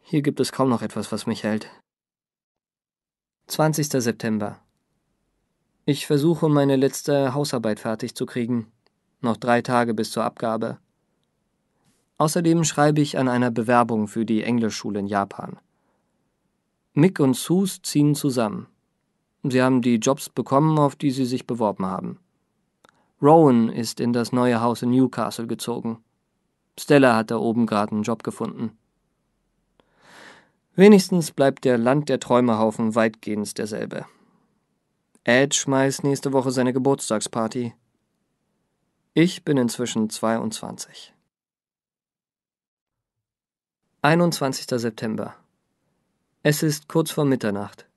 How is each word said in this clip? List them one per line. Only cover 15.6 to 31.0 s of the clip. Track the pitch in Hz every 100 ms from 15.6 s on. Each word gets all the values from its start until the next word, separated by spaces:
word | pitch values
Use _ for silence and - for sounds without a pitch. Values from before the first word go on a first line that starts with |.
| _ _ _ _ _ _ _ _ _ _ _ _ _
Mick | - 170 185
und | 139 127
Sus | - 175 196 -
ziehen | - 147 147 147
zusammen. | 143 127 110 117 117 _ _ _ _ _ _ _
Sie | 143 127
haben | 127 131
die | 123 117
Jobs | 120 139 -
bekommen, | - 117 139 156 156
auf | 143 -
die | 147
sie | 127 127
sich | 127 -
beworben | 117 110 98 95
haben. | 92 - - _ _ _ _ _ _ _ _ _ _
Rowan | 139 165 156 120 113
ist | - 113 -
in | 120
das | 120 113
neue | 127 123 117
Haus | 120 117
in | 123
Newcastle | 127 127 127 110 - 113
gezogen. | 110 - 120 117 113 _ _ _ _ _ _ _ -
Stella | - 143 135 113
hat | 110
da | 117
oben | 117 113
gerade | 113 104 107
einen | 107
Job | 107 113
gefunden. | - - 113 - 113 - _ _ _ _ _ _ _ _ _ _ _ _ _ - - - _ _ _
Wenigstens | - 196 208